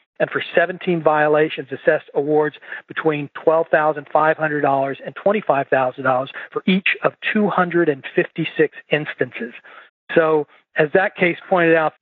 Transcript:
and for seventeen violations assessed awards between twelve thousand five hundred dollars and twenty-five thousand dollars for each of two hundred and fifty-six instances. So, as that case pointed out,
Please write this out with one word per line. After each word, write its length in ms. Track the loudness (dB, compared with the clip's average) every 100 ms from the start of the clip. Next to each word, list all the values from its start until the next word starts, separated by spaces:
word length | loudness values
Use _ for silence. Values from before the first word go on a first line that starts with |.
| _ -6
and 120 | -4
for 120 | -4 -2
seventeen 480 | -2 -2 -4 -4 0
violations 640 | 2 2 2 2 0 -4 -12
assessed 380 | -4 0 0 -2
awards 420 | -4 0 0 0 -6 -16 -18 -14
between 420 | -6 -4 -2 -6
twelve 320 | -4 0 2 2
thousand 360 | 2 2 -2 0
five 280 | 2 2 2
hundred 240 | -2 0
dollars 360 | 0 0 -2 -6
and 100 | -12
twenty-five 540 | -4 0 0 2 0 2
thousand 360 | 0 0 -2
dollars 260 | -2 -2 -2 -10 -10
for 120 | -4 0
each 300 | 0 0 0
of 80 | -2 -2 -4
two 160 | 0 0
hundred 400 | 0 0 0 0
and 120 | -2 -4 -2
fifty-six 640 | -2 -4 -4 0 -2 -2 -6
instances. 640 | -4 -4 -6 -6 -8 -14 -14 -20 -20 -20 _ -2
So, 320 | 0 2 0 -2 _ _ -2
as 120 | 2
that 220 | 2 0 0
case 200 | -2 -2 -2
pointed 240 | 2 4
out, 180 | 2 0 -6